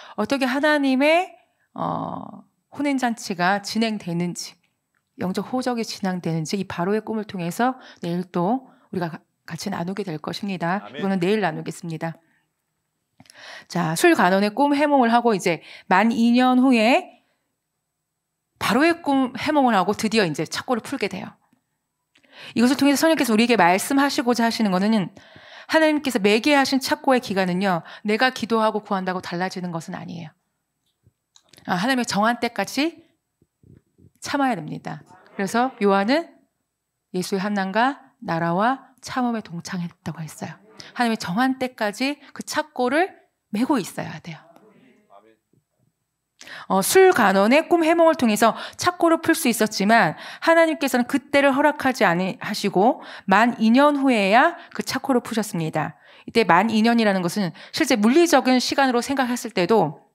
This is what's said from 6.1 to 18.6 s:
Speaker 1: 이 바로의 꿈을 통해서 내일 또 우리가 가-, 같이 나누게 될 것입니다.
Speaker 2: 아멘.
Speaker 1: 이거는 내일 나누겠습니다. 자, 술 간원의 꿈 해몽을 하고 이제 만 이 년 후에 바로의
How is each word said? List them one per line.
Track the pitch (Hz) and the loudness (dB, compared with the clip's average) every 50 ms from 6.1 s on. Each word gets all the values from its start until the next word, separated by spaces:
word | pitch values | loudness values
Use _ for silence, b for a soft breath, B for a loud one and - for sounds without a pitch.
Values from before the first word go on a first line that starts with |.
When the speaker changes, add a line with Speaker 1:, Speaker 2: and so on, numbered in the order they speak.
| 185 180 - 170 160 165 156 151 - 196 | -4 -4 -4 -4 -4 -4 -4 -4 -6 -6
Speaker 1:
이 | 185 | -6
바로의 | - - - 175 190 208 220 214 | -6 -6 -4 -4 -2 -2 -4 -4
꿈을 | - 220 220 202 | -6 -8 -8 -8
통해서 | 208 - 185 170 175 170 - 233 262 254 B B B B B | -10 -10 -8 -8 -8 -4 -2 -2 -2 -2 B B B B B
내일 | - 170 170 180 185 - - | -8 -6 -4 -4 -6 -4 -4
또 | 175 170 190 247 269 - b b b b b | -2 0 0 -2 -2 -6 b b b b b
우리가 | - 190 175 165 | -8 -6 -6 -6
가-, | 156 - _ _ _ _ _ | -8 -12 _ _ _ _ _
같이 | - 170 - - 202 | -16 -14 -10 -8 -8
나누게 | 190 - 170 180 190 202 196 | -8 -6 -6 -8 -6 -8 -8
될 | 185 156 151 | -8 -8 -10
것입니다. | - 185 170 - - 202 190 170 165 170 185 208 - | -8 -10 -10 -8 -8 -8 -6 -4 -4 -2 -2 -4 -6
Speaker 2:
아멘. | - 127 | -10 -12
Speaker 1:
이거는 | 147 196 190 196 190 | -6 -4 -2 -2 0
내일 | 170 185 214 220 | 0 0 0 2
나누겠습니다. | 190 165 151 160 165 170 165 - - 170 160 156 170 165 156 - _ _ _ _ _ _ _ _ _ _ _ _ _ _ _ _ _ _ _ _ _ B B B B B B B B B | 0 -2 -4 -4 -10 -10 -12 -12 -12 -12 -10 -8 -8 -8 -10 -12 _ _ _ _ _ _ _ _ _ _ _ _ _ _ _ _ _ _ _ _ _ B B B B B B B B B
자, | - 175 175 160 165 | -4 -4 -2 -2 -2
술 | - - 349 320 | 2 2 2 4
간원의 | 262 196 180 190 196 208 208 208 | 4 4 2 4 2 0 0 0
꿈 | 233 285 285 294 | 0 0 0 2
해몽을 | 277 302 294 285 269 240 226 233 | 2 2 2 4 2 2 4 2
하고 | 240 233 240 214 | 2 2 2 0
이제 | 180 - 190 160 151 B B B B B | 2 0 -2 -2 -2 B B B B B
만 | - 180 185 214 233 | 0 2 4 4 2
이 | 226 220 226 240 240 | 2 2 2 4 4
년 | 247 254 254 254 254 | 4 4 4 4 4
후에 | 254 277 247 226 214 226 277 359 359 - - _ _ _ _ _ _ _ _ _ _ _ _ _ _ _ _ _ _ _ _ _ _ _ _ _ _ _ _ | 4 4 4 4 4 4 2 2 0 -4 -18 _ _ _ _ _ _ _ _ _ _ _ _ _ _ _ _ _ _ _ _ _ _ _ _ _ _ _ _
바로의 | _ | _